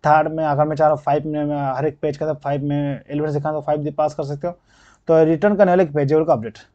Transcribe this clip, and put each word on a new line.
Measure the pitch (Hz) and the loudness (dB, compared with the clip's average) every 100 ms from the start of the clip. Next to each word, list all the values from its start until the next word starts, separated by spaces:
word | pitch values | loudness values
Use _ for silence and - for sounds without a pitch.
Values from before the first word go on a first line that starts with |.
थर्ड | 151 156 156 | 4 2 2
में | 160 156 | -2 -2
अगर | 143 151 | 0 0
मैं | 151 | 2
चाह | 156 | 2
रहा | 143 | 2
हूँ | |
फ़ाइव | 151 147 151 | 0 -2 -2
में, | 151 147 | -4 -4
मैं | 147 139 131 | -4 -4 -2
हर | 151 | -4
एक | 147 | -4
पेज | 151 143 | -6 -4
के | 156 | -6
अंदर | 147 | -4
फ़ाइव | 143 143 | -4 -4
में | 143 143 143 131 - | -2 -2 -2 -6 -8
एलिमेंट्स | 147 151 147 | -6 -4 -4
दिखाना, | 147 151 | -4 -6
तो | |
फ़ाइव | 143 147 | -4 -4
भी | 147 | -4
पास | 143 151 151 | -2 -4 -2
कर | |
सकते | 143 143 175 | -8 -6 -8
हो। | 175 _ _ _ _ - | -10 _ _ _ _ 2
तो | 160 | 4
रिटर्न | 160 160 202 202 | 4 4 2 4
करने | 196 | 4
वाले | 180 | 4
एक | 175 | 2
पेजेबल | 147 139 156 | 0 2 2
का | 160 | 2
अपडेट | 131 110 - - | 0 -2 -12 -20